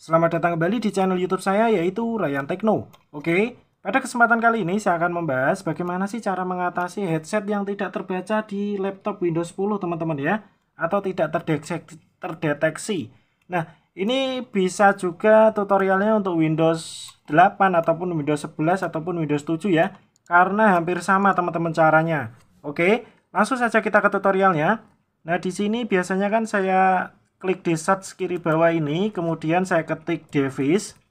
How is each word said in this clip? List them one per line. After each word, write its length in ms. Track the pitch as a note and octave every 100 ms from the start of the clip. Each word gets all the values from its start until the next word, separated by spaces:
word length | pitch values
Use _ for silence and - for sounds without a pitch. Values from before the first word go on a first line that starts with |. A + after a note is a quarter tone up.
Selamat 400 | - E3 E3 E3
datang 160 | E3+ E3+
kembali 240 | E3+ A#3
di 80 | G#3+
channel 320 | G3 F#3+ F#3
YouTube 240 | F3+ F#3
saya, 240 | G3 G3 A#3
yaitu 480 | G3+ E3+ F#3 A#3 A3+
Ryan 320 | D#3 C#3 C#3
Tekno. 400 | F3+ G#3+ E3 G#2 - _
Oke, 480 | D3 E3 F3 A#3 - _ _
pada 160 | F#3+ C4
kesempatan 400 | A#3 A#3+ A#3 A#3
kali 240 | A#3 A3+
ini 160 | E3+ G#3
saya 160 | G#3 E3+
akan 160 | F3
membahas 480 | F3 E3 B2+ C#3 -
bagaimana 480 | E3 D#3 F3+ F3+ G3
sih 160 | A#3
cara 160 | G#3+ F#3
mengatasi 640 | F#3 F3+ F3+ F3 F3 G#3
headset 400 | F#3+ D#3+ D#3 G#3+
yang 240 | G3+ G#3 G3+
tidak 240 | G3+ F#3
terbaca 480 | F#3+ F#3 F#3 F#3 G#3+ G#3+
di 320 | G3 G3+ G3+
laptop 400 | G3 G3 G#3+ G3+
Windows 320 | F3 E3 E3+
sepuluh, 240 | - G3+ G3+
teman-teman 400 | F3+ E3+ E3 D3
ya, 240 | C#3+ G#3+ - _ _
atau 320 | - E3 G3+
tidak 320 | F#3+ F#3 D#3 E3
terdeteksi, 640 | E3 D3+ - E3 - - _ _
terdeteksi. 960 | - E3 D#3 D3 D#3+ D#3 - F#3 A2+ _ _ _ -
Nah, 160 | F3 D#3+ - _
ini 480 | - G3+ C4 C4 B3+
bisa 560 | B3 G3+ F#3 F3+ G3 G3
juga 560 | F3+ E3+ G#3+ A3 A3
tutorialnya 640 | G#3+ G3+ G3 F#3+ F#3+ G#3+ A3
untuk 240 | F#3+ E3+
Windows 720 | D#3+ D#3 D#3+ E3 - - - - -
delapan 480 | D3+ G3 G3 F#3+ F3
ataupun 320 | E3 D#3+ F3+ E3
Windows 240 | C#3+ D3
sebelas 400 | D3+ - D#3 F#3
ataupun 400 | F3 D#3+ E3 E3+
Windows 240 | D3+ D3
tujuh 240 | D3 E3 G#3
ya, 320 | D#3+ F#3 - _ _
karena 560 | - F3 F#3 G3+ A3 F3
hampir 240 | E3 F3
sama, 320 | E3+ F#3+ G3 F3+
teman-teman, 400 | F3 E3 E3 D#3+
caranya. 560 | D#3 D#3+ E3 D#3 A#2 - _ _
Oke, 400 | D3 D3 F3 A#3 - _ _ F3+
langsung 240 | G#3+ B3+
saja 240 | A#3+ A3
kita 160 | G#3+ G#3
ke 80 | G3+
tutorialnya. 720 | G3 G3 F#3+ G3 D#3+ D#3+ A3+ - _ _ _ E3
Nah, 80 | F3
di 160 | F#3
sini 320 | F3 G#3 A3+
biasanya 480 | A#3 F#3 F3 F#3+ G3+
kan 160 | A3+ A3
saya 640 | G#3 F#3+ F#3+ F#3+ F#3 - _ _ _
klik 160 | F#3 F#3
di 160 | F3 D#3+
search 400 | - F#3+ - -
kiri 240 | F3+ F3+
bawah 320 | E3+ D#3+ E3
ini, 400 | E3 D3 D#3+ G#3+
kemudian 560 | F#3+ E3+ D#3+ D#3 F3 F#3
saya 160 | F3
ketik 480 | D#3 D#3 - D#3+ -
device. 640 | D3 C#3 C#3 C#3 G3 - - _